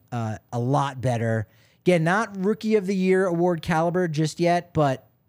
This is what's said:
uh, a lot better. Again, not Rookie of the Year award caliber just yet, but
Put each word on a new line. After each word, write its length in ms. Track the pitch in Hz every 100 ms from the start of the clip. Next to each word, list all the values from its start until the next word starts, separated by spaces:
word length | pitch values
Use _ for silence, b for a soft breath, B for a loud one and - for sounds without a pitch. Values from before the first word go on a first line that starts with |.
| -
uh, 260 | 120 110 107 -
a 60 | 120
lot 420 | 120 143 139 131
better. 460 | 127 117 113 113 104 b b b -
Again, 180 | 175
not 400 | 160 196 220 196
Rookie 320 | 185 220 214 214
of 100 | 185
the 80 | 196
Year 300 | 185 185 190
award 360 | 170 180 170
caliber 460 | - 160 170 180 175
just 320 | 151 156 -
yet, 340 | 170 175 175
but 340 | 160 143 131 - _